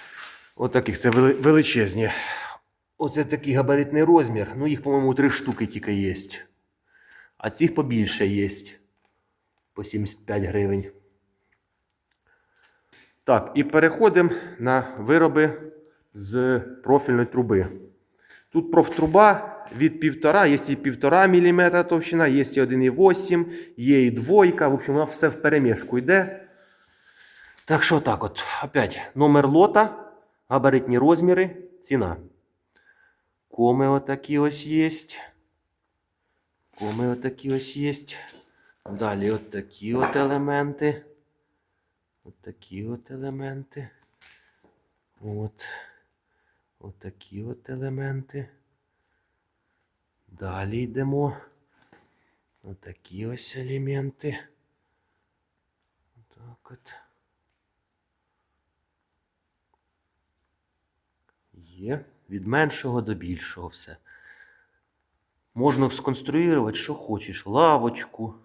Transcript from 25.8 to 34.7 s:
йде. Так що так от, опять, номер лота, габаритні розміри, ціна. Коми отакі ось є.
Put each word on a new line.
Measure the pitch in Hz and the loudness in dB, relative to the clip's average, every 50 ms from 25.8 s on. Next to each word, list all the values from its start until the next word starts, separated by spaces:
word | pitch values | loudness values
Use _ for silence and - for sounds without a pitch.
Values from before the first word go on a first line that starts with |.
| - - - 123 | -4 -4 -4 -2
йде. | 123 135 185 196 185 190 - - - - _ _ _ _ _ _ _ _ _ _ _ _ _ _ _ _ _ _ - - - _ - | 0 2 2 2 2 0 -6 -14 -18 -20 _ _ _ _ _ _ _ _ _ _ _ _ _ _ _ _ _ _ -20 -20 -20 _ -4
Так | - 156 151 - | 0 0 2 2
що | - 170 147 | 4 2 2
так | 151 131 110 92 113 | 2 0 -2 -2 -4
от, | 101 - - - - - - - | -8 -10 -10 -12 -10 -10 -8 -8
опять, | 139 - 147 113 95 - - - - - | -4 0 0 0 0 -2 -8 -14 -10 -2
номер | 131 147 151 147 147 143 135 | 2 4 6 6 6 6 4
лота, | 139 160 190 208 - 208 220 214 - - - - - - _ _ _ _ _ - | 6 6 6 6 6 4 2 2 0 -10 -18 -20 -20 -20 _ _ _ _ _ -2
габаритні | 127 135 127 139 135 131 123 127 123 123 | 0 2 4 4 4 2 2 0 0 2
розміри, | 127 151 170 165 170 180 180 180 185 185 185 - - - _ _ | 4 4 4 4 4 2 2 2 0 -2 -4 -12 -20 -20 _ _
ціна. | - - 139 131 107 90 87 - - - _ _ _ _ _ _ _ _ _ _ _ _ _ _ _ _ _ _ _ _ _ _ _ _ - | -8 -4 -2 -2 -2 -2 -4 -8 -12 -18 _ _ _ _ _ _ _ _ _ _ _ _ _ _ _ _ _ _ _ _ _ _ _ _ -4
Коми | - 117 120 123 131 139 135 | 0 2 2 2 2 2 2
отакі | 135 139 135 135 139 139 139 - 147 143 | 2 0 -2 -4 -8 -8 -6 -4 -2 0
ось | 147 147 143 147 147 | 0 0 -2 -4 -8
є. | 151 | -4